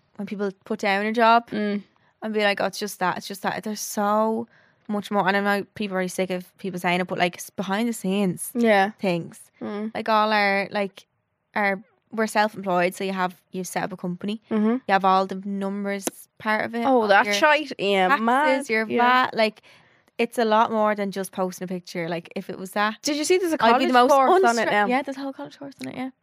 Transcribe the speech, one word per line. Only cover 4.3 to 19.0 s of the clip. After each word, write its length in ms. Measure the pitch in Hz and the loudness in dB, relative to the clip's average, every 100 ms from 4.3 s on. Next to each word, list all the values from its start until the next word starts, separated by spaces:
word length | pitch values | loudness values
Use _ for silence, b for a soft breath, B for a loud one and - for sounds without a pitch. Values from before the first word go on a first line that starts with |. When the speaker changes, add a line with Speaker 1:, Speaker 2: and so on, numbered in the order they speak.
| 226 233 b b b - | -2 -6 b b b -8
Speaker 1:
much 200 | 208 - | -8 -2
more. 140 | 202 180 | 0 2
And 120 | 202 | 2
I 220 | 202 202 | 2 0
know 60 | - - | -2 -8
people 200 | 202 185 | -4 -2
are 100 | 180 | -4
sick 200 | - 185 | -2 -4
of 260 | 180 180 _ | -4 -8 _
people 200 | 190 175 | -10 -4
saying 220 | 180 180 | 0 0
it, 80 | 180 | -2
but, 100 | 185 | 0
like, 200 | 180 - | -2 -2
s-, 120 | - | -12
behind 360 | - 190 202 240 | -10 -4 -2 -2
the 60 | |
scenes 580 | 226 185 196 190 165 - | -4 -2 0 0 -2 -6
Speaker 2:
Yeah. 380 | 240 233 202 196 - | 0 4 4 2 0
Speaker 1:
things. 400 | 196 170 160 - - _ | -2 -2 -6 -16 -20 _
Speaker 2:
Mm. 300 | 220 208 220 214 | -10 -8 -8 -6
Speaker 1:
Like, 140 | 226 | 0
all 240 | 214 214 | 2 2
our, 340 | 214 202 196 196 | 2 2 0 -2
like, 340 | 208 196 - - _ _ _ _ 214 | -4 -6 -8 -20 _ _ _ _ -2
our, 260 | 202 196 - _ _ | -2 -2 -8 _ _
we're 160 | 220 220 | -4 -2
self-employed, 680 | 214 214 - 196 180 180 - | 2 0 -2 -2 2 0 0
so 100 | 190 | -6
you 80 | |
have, 260 | 190 180 185 _ | -4 -4 -6 _
you 120 | 185 | -12
set 200 | 180 175 | -8 -6
up 100 | 170 | -6
a 40 | 185 | -6
company. 440 | 180 175 202 220 - | -8 -6 -6 -8 -4
Speaker 2:
Mm-hmm. 180 | 220 214 | 0 2
Speaker 1:
You 100 | 254 - | 0 2
have 160 | 196 190 | 4 6
all 200 | 190 196 | 4 2
the 100 | 190 202 | -4 -6
numbers 600 | 196 196 202 202 196 190 - - _ | -4 -4 -4 -4 -6 -6 -10 -18 _
part 280 | 214 214 226 | -2 -2 -2
of 100 | 233 | -2
it, 80 | 247 | 2
Speaker 2:
Oh, 180 | 254 | 2
Speaker 1:
all 40 | 214 | 6
Speaker 2:
that 160 | 196 214 | 4 4
Speaker 1:
your 80 | 208 | 2
Speaker 2:
shite. 360 | 302 302 285 - | 4 4 0 -4
Yeah, 320 | 196 196 185 | 0 2 4
Speaker 1:
taxes, 140 | - 226 | 2 2
Speaker 2:
mad. 440 | 262 302 269 277 | 2 2 0 0
Speaker 1:
your 180 | 220 220 | -2 0
Speaker 2:
Yeah. 380 | 240 | 2